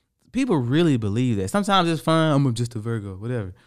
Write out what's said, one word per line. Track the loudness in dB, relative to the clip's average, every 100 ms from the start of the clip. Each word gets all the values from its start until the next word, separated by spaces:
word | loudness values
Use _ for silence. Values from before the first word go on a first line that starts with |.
| _ _ _
people | -4 0 0
really | 2 2 2 2
believe | 0 0 0 0
that. | 0
Sometimes | -2 2 2 2
it's | 0
fun. | 2 2 4
"I'm | 4 2
just | 0 -4 -6
a |
Virgo," | -6 -6 -8 -10
whatever. | -8 -6 -8 -12